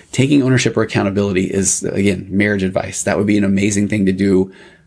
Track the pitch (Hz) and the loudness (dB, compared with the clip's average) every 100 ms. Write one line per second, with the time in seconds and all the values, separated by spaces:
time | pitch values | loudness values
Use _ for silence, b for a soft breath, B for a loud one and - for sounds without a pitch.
0 | B - 135 143 127 127 113 110 107 107 | B -2 2 2 4 2 0 -2 -2 -2
1 | 101 98 101 92 95 98 92 - 95 101 | 0 0 0 0 -2 0 -2 -2 -4 0
2 | 98 92 95 95 104 101 92 92 101 - | 0 -2 -2 0 0 0 -2 -4 -6 -6
3 | 107 87 104 104 98 98 101 101 104 107 | -2 0 2 2 2 2 0 0 0 0
4 | 95 95 98 92 95 B B B | 0 2 2 2 0 B B B